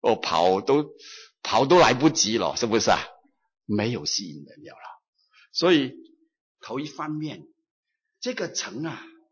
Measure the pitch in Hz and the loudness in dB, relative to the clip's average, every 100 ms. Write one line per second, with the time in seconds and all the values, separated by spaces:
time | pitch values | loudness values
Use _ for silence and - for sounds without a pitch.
0 | - 110 - 82 90 95 - 143 151 - | 2 0 0 2 4 4 2 2 0 -12
1 | - - - _ - 101 135 180 131 123 | -20 -20 -20 _ -2 0 6 6 6 6
2 | 156 - 104 110 82 - 117 110 92 90 | 2 2 0 0 -2 -2 0 2 2 0
3 | - - _ _ _ _ - 107 107 117 | -2 -16 _ _ _ _ -4 -2 -2 -4
4 | 73 - 90 73 71 - 78 - - - | -6 -6 -8 -14 -20 -20 -20 -20 -20 -20
5 | _ _ _ _ _ - 170 160 131 - | _ _ _ _ _ -2 2 2 2 -8
6 | - _ _ _ _ _ - 131 151 - | -20 _ _ _ _ _ -12 -10 -10 -10
7 | 151 151 151 95 73 _ _ _ _ _ | -8 -6 -8 -10 -18 _ _ _ _ _
8 | _ _ 247 247 170 - - 120 160 127 | _ _ -10 -8 -6 -6 -8 -8 -10 -10
9 | - _ _ | -18 _ _